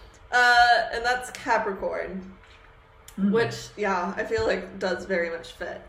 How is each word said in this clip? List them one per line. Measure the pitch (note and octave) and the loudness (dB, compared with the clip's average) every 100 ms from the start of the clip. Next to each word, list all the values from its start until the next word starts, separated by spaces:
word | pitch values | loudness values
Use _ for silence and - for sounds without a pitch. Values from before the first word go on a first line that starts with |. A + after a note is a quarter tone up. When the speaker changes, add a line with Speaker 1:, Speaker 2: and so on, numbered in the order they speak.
| - - - | -20 -20 -2
Speaker 1:
Uh, | B3 A#3+ A#3+ A#3+ A#3 - | 4 6 8 8 6 2
and | A3+ | -2
that's | A#3+ B3 - | -2 -2 -4
Capricorn, | - C4+ A3 G#3+ F#3+ F3+ E3+ E3+ F#3 F#3+ - - - - - _ - - - | -8 0 0 0 -4 -4 -6 -6 -10 -12 -18 -20 -20 -20 -20 _ -20 -14 -2
Speaker 2:
Mm. | G3+ | 2
Speaker 1:
which, | A3+ A3+ - - - | 2 0 -4 -12 -4
yeah, | G3+ F3+ F#3+ G3+ | -2 0 -2 -4
I | |
feel | - A3 A3 | -2 0 0
like | F#3+ - - | -2 -6 -6
does | F#3+ F3+ | -4 -4
very | F#3 F3+ E3+ | -2 -2 -2
much | E3 - | -6 -12
fit. | - F3 - | -12 -12 -12